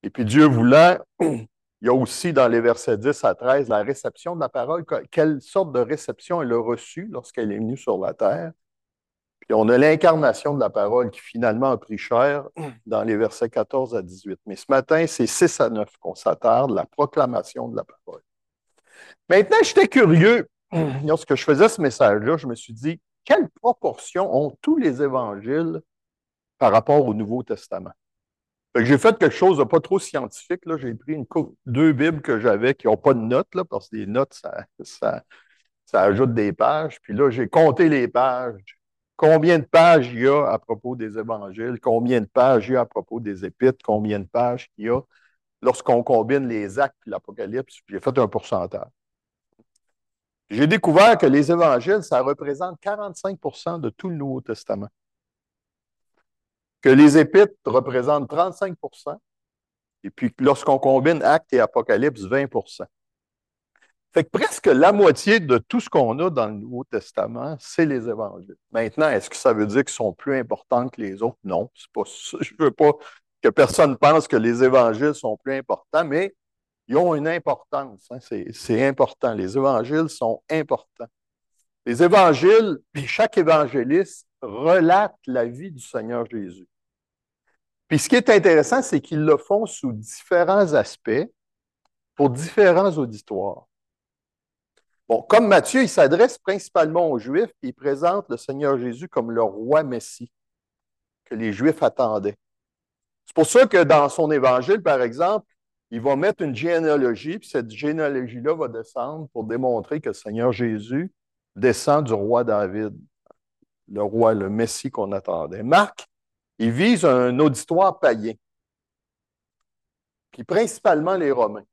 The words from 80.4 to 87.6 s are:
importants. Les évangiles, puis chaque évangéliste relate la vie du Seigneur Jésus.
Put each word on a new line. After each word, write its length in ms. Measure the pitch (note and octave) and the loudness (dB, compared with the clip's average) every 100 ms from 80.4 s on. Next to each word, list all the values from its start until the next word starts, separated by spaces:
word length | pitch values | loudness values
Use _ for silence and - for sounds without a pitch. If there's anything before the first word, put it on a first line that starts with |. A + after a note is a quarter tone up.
| - | -6
importants. 600 | D#3+ C#3+ C3 _ _ A#2 _ _ _ _ _ _ _ | -6 -4 -6 _ _ -20 _ _ _ _ _ _ _
Les 180 | - A#2+ | -8 2
évangiles, 760 | E3+ G3 F3+ C3+ F3 A3 G#3+ C#3 _ | 4 6 4 4 4 4 4 -6 _
puis 140 | D3 B2+ | -12 -8
chaque 300 | - A3 - | -2 0 0
évangéliste 880 | D#3+ D#3 C#3 C3+ B2 E3 F#3 - _ _ | 2 2 2 -2 0 -2 -2 -10 _ _
relate 760 | A#2 G#2+ D#3 F#3 D#3+ F#3 G#3 _ - | -14 -4 0 2 4 2 0 _ -6
la 180 | B2+ | -4
vie 280 | A#2+ B2+ F#3+ | -4 -8 -18
du 100 | C#3 | -18
Seigneur 420 | - B2 A2 A#2+ A2+ | -12 -12 -8 -8 -8
Jésus. 380 | A2+ F#2 F#2 F2+ _ _ _ _ _ _ _ _ _ | -10 -12 -16 -20 _ _ _ _ _ _ _ _ _